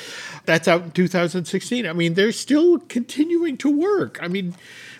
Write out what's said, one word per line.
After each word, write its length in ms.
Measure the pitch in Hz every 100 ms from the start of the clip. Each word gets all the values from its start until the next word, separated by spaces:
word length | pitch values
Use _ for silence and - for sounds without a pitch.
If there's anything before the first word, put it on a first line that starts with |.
| - - - - -
That's 220 | 165 185
out 160 | 170
in 80 | 175
two 160 | 165 180
thousand 380 | 185 175 180 165
sixteen. 400 | 190 - 247 196
I 80 |
mean, 220 | 170 170 170
they're 160 | 208
still 480 | 220 - 294 349 339
continuing 800 | - 240 240 - 311 339 330 269
to 120 | 285
work. 480 | 294 370 403 120 -
I 60 | 170
mean, 280 | 190 180 175 - - -